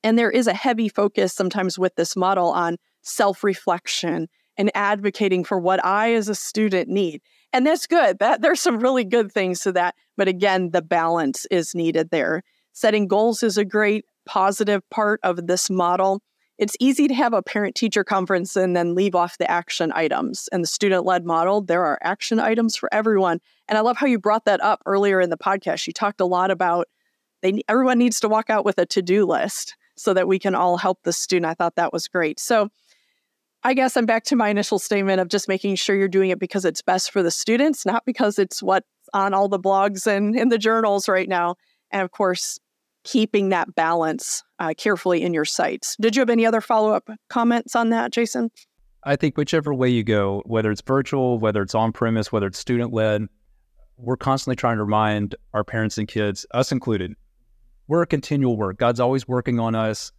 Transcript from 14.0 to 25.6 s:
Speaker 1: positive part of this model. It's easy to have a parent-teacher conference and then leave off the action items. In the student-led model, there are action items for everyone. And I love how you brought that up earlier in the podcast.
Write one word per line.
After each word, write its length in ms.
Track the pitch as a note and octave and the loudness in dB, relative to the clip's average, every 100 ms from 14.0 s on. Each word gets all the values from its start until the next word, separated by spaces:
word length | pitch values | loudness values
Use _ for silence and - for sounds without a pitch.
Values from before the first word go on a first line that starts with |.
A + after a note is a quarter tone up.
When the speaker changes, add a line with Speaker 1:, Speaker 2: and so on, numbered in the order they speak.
| - _ - | -4 _ -6
Speaker 1:
positive 600 | G3+ F#3+ G3+ G#3 G3+ - | 0 0 2 0 0 -2
part 300 | - G#3 G#3+ | -2 0 0
of 240 | F#3+ F3 E3+ | -2 -2 -2
this 220 | F#3 - | -2 0
model. 520 | F#3 F3 F3+ F#3+ G3 _ _ _ _ | 0 0 2 2 0 _ _ _ _
It's 200 | G#3 - | -4 0
easy 280 | B3+ C4+ C#4 | 0 4 2
to 60 | |
have 200 | B3 B3+ | 2 2
a 80 | A#3 | 0
parent-teacher 640 | - G#3+ G#3 - A3+ G#3 | -2 -4 -2 -2 -2 0
conference 520 | F#3+ G3 F#3 F#3 F#3 G3 | 0 0 0 -2 0 0
and 200 | F#3 F3 | 2 2
then 180 | F3 | 0
leave 220 | F3 G3 F3 | 2 2 2
off 240 | F3 - | 0 -2
the 100 | E3+ | -2
action 420 | F3 E3+ - E3 - | -2 -2 -4 -4 0
items. 520 | D#3+ - - - - | -2 -2 -4 -6 -6
In 80 | F#3 | -4
the 60 | E3+ | -4
student-led 580 | - G3+ F#3 F3 F3+ E3+ | -2 0 2 2 0 0
model, 360 | E3 F3 G#3 | 0 2 0
there 220 | F#3 F3 | 0 0
are 140 | E3+ C#3+ | 0 0
action 360 | E3 G3+ - A3+ | -4 -4 -2 0
items 360 | A3+ A3+ A3+ - | 2 0 0 -2
for 120 | - | -2
everyone. 460 | - A3 G#3 F#3 E3+ _ _ - | 0 2 2 2 -2 _ _ -2
And 100 | G#3+ | 0
I 40 | |
love 160 | A3 A#3+ | 2 2
how 80 | C#4+ | 2
you 140 | A#3+ | 2
brought 260 | G#3 A3 G#3 | 2 2 2
that 160 | G3 | 2
up 220 | G3+ G3+ - | 2 0 0
earlier 340 | G3 G3+ F#3+ | 0 2 2
in 120 | F3 | 2
the 60 | E3 | 0
podcast. 500 | - G3 | -2 -2